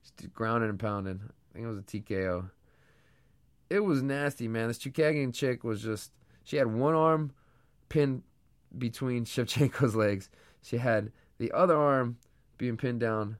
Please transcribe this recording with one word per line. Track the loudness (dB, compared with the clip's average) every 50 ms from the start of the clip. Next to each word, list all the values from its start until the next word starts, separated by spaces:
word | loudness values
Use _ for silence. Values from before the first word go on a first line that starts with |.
| _
Just | -20 _ -16 -16 -16 -6
grounded | -4 -2 0 0 0 0 0
and | -2 -2
pounded. | -2 -2 -2 -2 -4 -6 -6 -8
I | -10 -14 -18 _ _ _ _
think | -10 -8
it | -8
was | -8 -10
a | -10
T | -8 -10 -10
K | -6 -4 -2 -2 0 0
O. | -2 -2 -4 -8 -14 _ _ _ _ _ _ _ _ _ _ _ _ _ _ _ _ _ _ _ _ _ _ _
It | 0 0 2
was | 2 2 2 2
nasty, | 0 -2 -2 -2 -2 -4 -4 -6 -4
man. | -2 -2 -2 -2
This | -4 -4
Chookagian | -8 -8 0 2 2 2 4 2 -2 -2 -2
chick | 0 0 0 0 0 -2
was | -4 -4 -4
just, | -2 -4 -6 -6 -6 -14 _ _ _ _ -20 _ _
she | -6 0 0
had | 0 2
one | 2 0 2 2 2
arm | 4 4 4 4 2 0 -4 -8 _ _ _ _ _ _ _ _ _ _ _
pinned | 2 2 2 2 0 -4 -8 _ _ _ _ _ _ _ _ _ -10 -4
between | -4 -4 -4 -2 -2 -2 -2 -2 -2
<laughs> |
Shevchenko's | -2 -2 -2 -2 0 2 2 2 2 4 2 2 2 4
legs. | 4 2 2 2 0 -6 -12 _ _ -20 -20 _ _
She | _ -4 -4 0
had | 2 2 2 2 0 -2 -10 _ _ _ _ _
the | -6 -2 2
other | 2 4 6 6 4
arm | 4 4 4 2 2 0 -4 -8 _ _ _ _ _ _ _ _
being | -4 -4 -2
pinned | -2 -2 -2 -2 0
down | 0 0 0 0 -2 -4 -6 -12